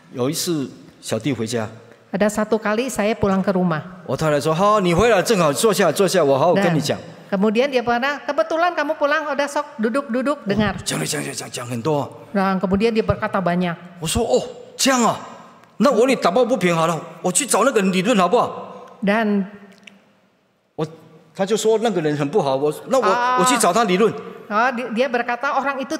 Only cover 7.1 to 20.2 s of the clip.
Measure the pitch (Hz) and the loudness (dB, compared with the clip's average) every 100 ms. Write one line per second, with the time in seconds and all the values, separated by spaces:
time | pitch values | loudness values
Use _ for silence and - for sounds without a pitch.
7.1 | - - 196 208 214 277 262 233 240 262 | -20 -6 0 0 2 0 0 0 0 0
8.1 | 285 - 294 320 320 349 339 294 311 285 | -4 -4 -2 0 2 0 0 -2 0 0
9.1 | 302 302 269 277 294 294 - 220 254 277 | 0 -2 -4 -2 -4 -6 -4 -2 -2 -2
10.1 | 233 254 294 202 202 214 185 - 156 156 | -2 -2 -4 -2 0 0 -2 -6 -6 -4
11.1 | 147 143 135 120 123 123 123 113 147 123 | -6 -6 -10 -10 -12 -8 -4 -2 -2 -2
12.1 | - - 202 190 190 190 190 226 220 208 | -10 -8 -2 0 0 0 0 0 0 -2
13.1 | 202 214 214 175 175 180 165 - - 160 | -2 -2 -2 0 0 -2 -4 -12 -12 -6
14.1 | - 240 254 - - - - 254 254 220 | -2 0 0 0 -12 -20 -4 0 2 2
15.1 | 143 - - - - - _ 240 226 262 | 0 -8 -18 -20 -20 -20 _ 2 4 4
16.1 | 233 180 196 240 240 180 165 160 165 - | 4 2 2 2 2 2 2 2 0 -6
17.1 | - - 180 262 - 233 220 190 185 185 | -6 -2 -2 0 2 4 2 2 2 2
18.1 | 233 180 240 147 - - - - - 196 | 4 4 2 0 -4 -14 -16 -20 -6 -2
19.1 | 208 220 202 190 - - - - - _ | 0 2 0 -2 -10 -20 -20 -20 -20 _
20.1 | _ | _